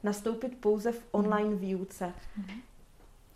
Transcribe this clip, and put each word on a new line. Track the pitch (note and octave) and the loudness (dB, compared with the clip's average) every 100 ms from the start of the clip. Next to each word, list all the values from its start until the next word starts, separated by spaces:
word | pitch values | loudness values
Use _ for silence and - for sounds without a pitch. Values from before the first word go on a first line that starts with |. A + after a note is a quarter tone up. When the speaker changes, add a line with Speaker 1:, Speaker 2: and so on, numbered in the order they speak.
Speaker 1:
nastoupit | G#3 G#3 C4+ A3+ B3+ - | -2 0 -2 -2 -4 0
pouze | G#3 G#3 A#3 | 2 4 2
v | |
Speaker 2:
Mhm. | A#3 - | -2 0
Speaker 1:
online | G#3 G#3 G#3 G#3+ | 2 4 4 2
výuce? | G3 F#3+ F#3 F#3+ - F3+ - - G#3 | 0 0 -2 -4 -6 -6 -6 -10 -8
Speaker 2:
Mhm. | F#3+ A3+ - - - - - - - | -10 -12 -14 -20 -20 -20 -20 -20 -20